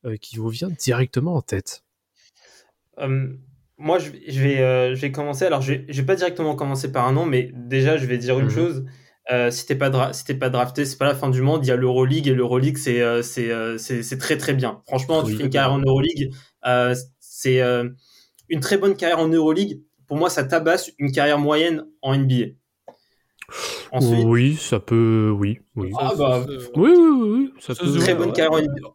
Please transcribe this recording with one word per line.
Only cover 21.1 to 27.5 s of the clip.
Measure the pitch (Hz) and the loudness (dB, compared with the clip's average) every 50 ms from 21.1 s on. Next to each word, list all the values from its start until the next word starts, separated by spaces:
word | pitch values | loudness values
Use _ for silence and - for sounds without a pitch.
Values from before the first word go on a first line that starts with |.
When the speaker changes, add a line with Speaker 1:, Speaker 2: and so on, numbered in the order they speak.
Speaker 2:
carrière | 135 151 143 147 147 147 | 0 2 2 2 2 2
moyenne | 147 147 151 151 160 170 165 151 156 - _ _ - | 2 2 2 2 2 0 0 -4 -6 -12 _ _ -4
en | 135 135 | -2 0
N | 135 139 | 2 2
B | 131 131 123 113 - - _ _ _ _ _ _ | 2 2 2 0 -2 -6 _ _ _ _ _ _
A. | - - _ _ _ _ _ _ _ _ _ - - - - - - - - - - - | -20 -20 _ _ _ _ _ _ _ _ _ -20 -18 -14 -12 -10 -10 -10 -12 -14 -6 -2
Ensuite | 127 135 120 117 117 113 | 0 2 2 4 4 4
Speaker 1:
Oui, | 113 117 120 123 139 151 | 4 4 4 4 2 0
ça | 151 - - 123 104 | -2 -4 -4 -4 -4
peut, | - - 117 113 117 113 113 110 107 107 107 | -2 0 2 2 4 4 4 2 2 2 2
oui, | 101 101 101 117 - _ _ _ | 0 0 -2 -2 -6 _ _ _
oui. | 117 95 92 101 | -8 -8 -6 -4
Speaker 2:
Ah, | 120 - - | -2 -2 -2
Speaker 3:
Ça, | 208 | 0
Speaker 2:
bah, | 160 147 131 127 123 127 | 0 2 2 2 0 -2
Speaker 3:
ça, | 139 139 131 | -4 -10 -12
ça, | 123 120 123 | -14 -6 0
Speaker 1:
Oui, | 147 185 277 349 | 4 6 8 10
oui, | 349 339 320 294 254 | 10 8 8 6 4
oui, | 233 208 | 2 2
oui, | 214 247 277 262 | 2 2 0 -2